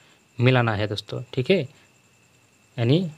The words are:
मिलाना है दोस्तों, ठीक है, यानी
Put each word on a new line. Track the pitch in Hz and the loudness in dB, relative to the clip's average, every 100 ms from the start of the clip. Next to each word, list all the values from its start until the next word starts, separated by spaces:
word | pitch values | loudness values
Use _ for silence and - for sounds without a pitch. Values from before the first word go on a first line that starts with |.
| _ _ _ - | _ _ _ 0
मिलाना | 123 127 113 | 2 4 2
है | 101 104 | -2 -4
दोस्तों, | 104 - 123 123 | -6 -10 -12 -8
ठीक | - 127 | -6 0
है, | 190 123 _ _ _ _ _ _ _ _ _ _ - | 0 0 _ _ _ _ _ _ _ _ _ _ -4
यानी | 117 160 170 | 2 2 0